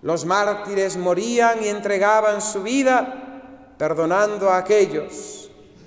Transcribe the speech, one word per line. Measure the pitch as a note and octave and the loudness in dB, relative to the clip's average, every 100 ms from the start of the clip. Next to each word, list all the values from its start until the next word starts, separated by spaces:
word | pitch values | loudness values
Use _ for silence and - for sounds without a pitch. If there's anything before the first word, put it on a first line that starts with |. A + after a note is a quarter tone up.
los | - E3 D#3 | -2 -4 0
mártires | G3 G#3 G3+ G3+ G3 F#3+ F#3 | 0 0 -2 -4 -2 -2 -2
morían | F3+ F3 A3 A#3+ A#3 A#3 | -2 0 0 2 2 2
y | G#3+ | -2
entregaban | G#3 G3+ G3+ G3+ A3 G#3+ G#3 | -4 -2 0 4 4 2 0
su | G3+ G3+ | -4 -6
vida, | G3 C4 C4 B3+ - - - - - - - - | -2 0 2 2 0 -10 -14 -18 -20 -20 -20 -6
perdonando | D#3 D#3 D#3+ F#3 G#3 G#3 G3 | -2 0 0 2 0 0 2
a | F#3 | 2
aquellos | F#3 G#3+ F#3 D3+ C#3 - - - - - - - | 2 2 4 0 -6 -12 -14 -16 -18 -20 -20 -20